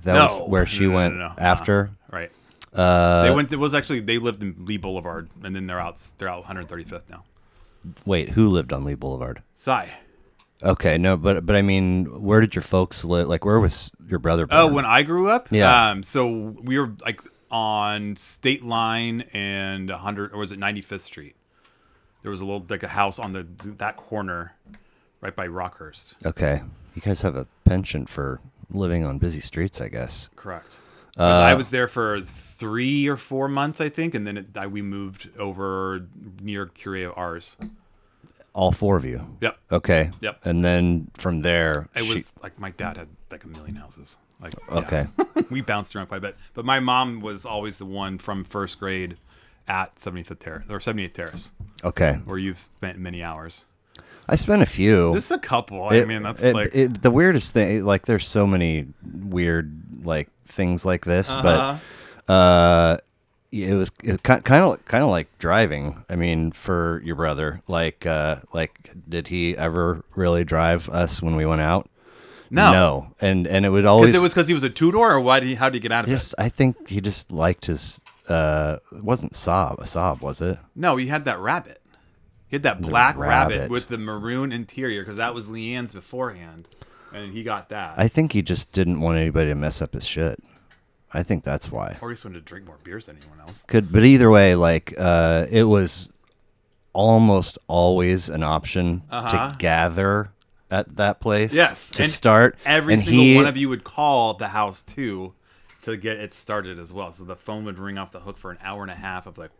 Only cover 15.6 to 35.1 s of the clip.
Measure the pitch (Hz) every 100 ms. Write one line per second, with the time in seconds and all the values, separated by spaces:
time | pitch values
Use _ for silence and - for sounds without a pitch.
15.6 | 98 123 110 98 95 135 123 113 107 107
16.6 | 120 135 123 104 117 110 - _ _ 113
17.6 | 107 107 104 104 104 101 - - 131 143
18.6 | 120 113 113 113 117 117 - 101 98 98
19.6 | 95 95 95 90 98 101 101 104 101 98
20.6 | 101 104 - 98 - - 73 _ _ _
21.6 | _ _ _ _ _ _ 101 95 98 101
22.6 | 90 98 95 104 101 98 107 95 85 87
23.6 | 101 98 104 - - 107 95 85 85 _
24.6 | _ - _ _ _ _ 95 98 90 90
25.6 | 90 - 76 - - - 85 - 76 73
26.6 | - - - - 104 92 92 67 67 _
27.6 | - 92 92 73 64 - 69 64 - _
28.6 | - 98 90 85 76 69 87 76 - 82
29.6 | 95 - 55 57 62 - - - 95 85
30.6 | - - _ _ _ - 87 87 87 131
31.6 | 127 127 123 123 110 104 95 - - -
32.6 | 110 113 131 143 143 131 - 135 139 139
33.6 | 147 - 156 156 165 131 104 101 98 101
34.6 | 98 101 98 101 98